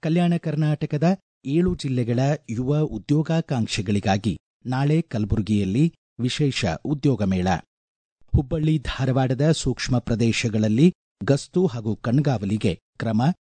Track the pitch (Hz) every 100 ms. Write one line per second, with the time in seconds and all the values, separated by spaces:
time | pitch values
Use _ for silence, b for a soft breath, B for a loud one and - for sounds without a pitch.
0 | 165 170 175 170 160 147 151 151 156 147
1 | 160 190 _ _ 131 151 185 180 139 127
2 | 117 120 135 147 - 113 127 147 156 110
3 | - 147 156 165 - 131 107 - 98 101
4 | 101 98 101 82 _ _ 120 127 143 156
5 | 165 110 104 110 95 107 95 107 165 -
6 | _ - 123 - 147 - 101 80 - 147
7 | 147 113 101 92 90 87 - _ _ _
8 | _ _ - - 135 165 156 156 - -
9 | 135 127 131 123 151 160 - 120 - 123
10 | - 113 117 107 113 107 107 110 170 -
11 | _ _ 98 135 - 180 180 117 110 107
12 | - 127 143 120 98 107 104 80 _ _
13 | 113 110 135 -